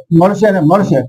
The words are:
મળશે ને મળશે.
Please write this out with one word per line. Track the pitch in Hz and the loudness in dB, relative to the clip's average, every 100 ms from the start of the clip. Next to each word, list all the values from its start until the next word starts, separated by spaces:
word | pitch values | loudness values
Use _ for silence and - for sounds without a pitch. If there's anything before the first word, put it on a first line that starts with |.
| - 165 | -2 0
મળશે | 185 202 214 | 0 0 -2
ને | 196 | 0
મળશે. | 151 190 190 143 | 0 0 0 -2